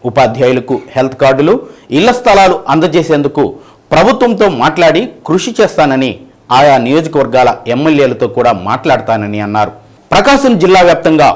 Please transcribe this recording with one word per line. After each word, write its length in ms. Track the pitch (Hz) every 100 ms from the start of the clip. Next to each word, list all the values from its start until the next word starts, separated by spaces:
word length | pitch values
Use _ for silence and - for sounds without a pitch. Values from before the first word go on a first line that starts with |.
| 123
ఉపాధ్యాయులకు 640 | 113 123 117 131 127 120 131 -
హెల్త్ 200 | 131 131 127
కార్డులు, 320 | 135 135 151 247 - - _ 131
ఇళ్ల 100 | 220 247
స్థలాలు 400 | 233 196 190 175 -
అందజేసేందుకు 720 | 147 165 160 151 151 139 147 117 - - _ _
ప్రభుత్వంతో 540 | 156 196 262 240 196 208 131
మాట్లాడి 420 | 139 160 165 156 240 - -
కృషి 220 | 170 - 226
చేస్తానని, 520 | - - 147 131 131 95 - _ _ 127
ఆయా 180 | 147 135 117
నియోజకవర్గాల 640 | 147 160 147 135 127 123 117 -
ఎమ్మెల్యేలతో 520 | 120 156 147 135 107 117 127
కూడా 160 | 120 101 95
మాట్లాడతానని 720 | 127 170 151 - 113 104 104 104
అన్నారు. 260 | 107 104 - _ _ _
ప్రకాశం 400 | 170 208 277 269 214
జిల్లా 200 | 180 185 175
వ్యాప్తంగా 420 | 160 170 156 139